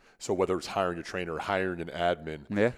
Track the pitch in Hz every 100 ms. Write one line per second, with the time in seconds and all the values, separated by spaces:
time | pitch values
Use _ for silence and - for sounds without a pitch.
0 | _ - - 95 90 92 - - 92 85
1 | 80 92 87 80 80 98 92 87 82 73
2 | 85 87 80 78 71 104 113